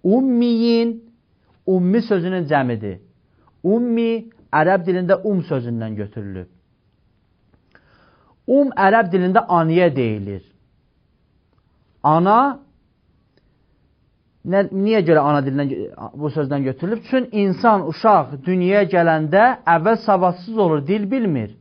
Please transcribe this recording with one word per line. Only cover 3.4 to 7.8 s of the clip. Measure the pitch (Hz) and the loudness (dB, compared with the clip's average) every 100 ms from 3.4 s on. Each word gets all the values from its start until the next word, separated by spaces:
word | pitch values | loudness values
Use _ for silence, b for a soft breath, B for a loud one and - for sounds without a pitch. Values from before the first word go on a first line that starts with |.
| _ _ | _ _
Ummi | 175 226 240 233 226 226 226 _ _ | -2 0 0 -2 -2 -4 -8 _ _
ərəb | 147 165 196 175 | 0 2 2 0
dilində | 180 180 190 | -2 0 0
um | 202 196 | 0 -2
sözündən | - 139 120 117 110 104 | -2 -6 -4 -6 -8 -8
götürülüb. | 101 110 101 92 90 _ _ _ _ _ _ _ _ _ _ _ _ b | -10 -10 -12 -12 -14 _ _ _ _ _ _ _ _ _ _ _ _ b